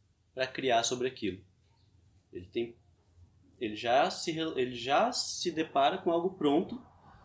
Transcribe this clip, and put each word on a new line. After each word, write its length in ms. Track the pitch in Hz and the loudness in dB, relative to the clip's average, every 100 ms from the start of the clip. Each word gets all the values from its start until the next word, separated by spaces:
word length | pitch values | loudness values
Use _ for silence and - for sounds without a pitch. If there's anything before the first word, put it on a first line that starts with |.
| _ _ _ | _ _ _
pra 120 | - 131 | -6 -4
criar 380 | - 135 117 | -2 2 2
sobre 240 | 117 123 123 | 2 0 -4
aquilo. 340 | - 101 92 - _ _ _ _ _ _ _ _ | -2 -6 -6 -12 _ _ _ _ _ _ _ _
Ele 120 | 92 90 | -16 -8
tem, 280 | 120 - - _ _ _ - - _ _ - | -4 -4 -8 _ _ _ -20 -20 _ _ -8
ele 160 | 113 107 | -6 -4
já 360 | 117 127 175 | 2 4 4
se 200 | - - | 0 -4
re-, 220 | 160 160 131 | -4 -4 -2
ele 160 | 127 123 | -2 -4
já 360 | 120 147 226 | 0 2 2
se 380 | 254 - - 180 | 0 -2 -2 -4
depara 460 | 156 156 139 143 185 | -2 0 2 2 2
com 140 | - | 0
algo 200 | 170 175 | 0 0
pronto, 500 | - 151 143 196 233 - - - - | 0 2 4 2 -6 -14 -20 -20 -20